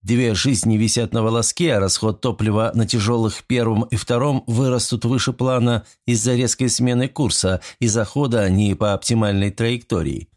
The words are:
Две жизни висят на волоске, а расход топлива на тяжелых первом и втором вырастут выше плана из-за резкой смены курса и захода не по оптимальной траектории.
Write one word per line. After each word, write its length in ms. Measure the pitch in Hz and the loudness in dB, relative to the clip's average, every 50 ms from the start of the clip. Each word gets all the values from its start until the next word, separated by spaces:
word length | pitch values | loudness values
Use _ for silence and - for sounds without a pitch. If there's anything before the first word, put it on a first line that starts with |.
| - | 0
Две 320 | 95 117 120 127 117 107 | 0 2 2 2 2 0
жизни 400 | 90 - 135 135 104 - 113 110 | 0 0 0 0 0 2 2 2
висят 380 | 107 110 110 - 123 117 - - | 2 2 2 0 0 -2 -2 -2
на 100 | 117 110 | 0 0
волоске, 520 | 110 113 117 110 - - - 175 165 127 | 0 0 0 0 -2 -2 0 0 0 2
а 40 | 101 | 2
расход 400 | 98 95 - - - 110 98 - | 0 0 0 0 0 -2 -2 -2
топлива 520 | - 131 104 - 107 110 104 107 110 113 - | -4 -4 -2 0 0 0 2 2 0 0 0
на 100 | 110 113 | 0 0
тяжелых 600 | 98 - 120 101 110 120 117 113 110 - - - | 0 0 0 0 0 0 2 0 0 -2 -6 -6
первом 380 | _ 127 123 117 113 110 104 113 | _ -2 0 0 2 0 0 0
и 120 | - - | -2 -2
втором 480 | 101 - - 123 120 131 147 139 131 - - | -4 -2 -2 0 0 2 0 0 -2 -2 -2
вырастут 580 | 117 113 135 131 127 123 - - - 110 - | 0 0 2 2 0 0 -2 -2 -4 -2 -2
выше 260 | 120 127 123 - - | 0 0 0 0 -2
плана 540 | 120 - 127 127 127 123 117 123 120 110 - - - _ _ | -2 -2 0 0 2 2 2 2 2 0 -2 -8 -20 _ _
из-за 300 | - 120 113 107 123 127 | -2 -2 0 2 2 2
резкой 340 | 123 127 113 - - 131 120 | 2 2 0 0 0 0 -2
смены 380 | - - 123 123 123 120 127 131 | 0 0 0 2 2 0 0 -2
курса 540 | - - 147 107 - - - 95 95 90 - - - _ | -2 -2 -2 -2 0 0 0 0 -2 -2 -4 -10 -8 _
и 80 | 120 117 | 0 0
захода 640 | 107 117 107 - - 143 143 131 117 113 104 95 | 0 0 -2 -2 -2 -4 -2 0 0 0 2 2
не 260 | 92 98 104 101 95 | 2 2 2 2 0
по 180 | - 107 104 101 | 0 0 -2 -2
оптимальной 560 | 95 - - 117 113 110 104 101 98 98 101 | -2 -2 -2 0 0 0 0 0 0 0 -2
траектории. 760 | 98 - 117 113 123 120 - _ 120 90 80 69 67 - - _ _ | -2 -2 -2 -2 -2 -4 -4 _ -4 -2 -2 -2 -4 -6 -10 _ _